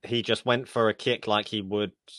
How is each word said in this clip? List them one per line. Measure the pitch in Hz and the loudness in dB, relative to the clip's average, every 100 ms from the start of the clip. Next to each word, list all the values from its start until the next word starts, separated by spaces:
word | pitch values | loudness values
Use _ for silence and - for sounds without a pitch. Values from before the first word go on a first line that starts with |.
he | - 120 | -4 -2
just | 107 110 - | 0 0 2
went | 120 127 | 0 0
for | 123 110 | 2 2
a | |
kick | 104 - 120 - | 2 0 -2 0
like | 104 104 | 0 0
he | 110 | -6
would, | 95 104 104 - - | -2 -2 -2 -6 -20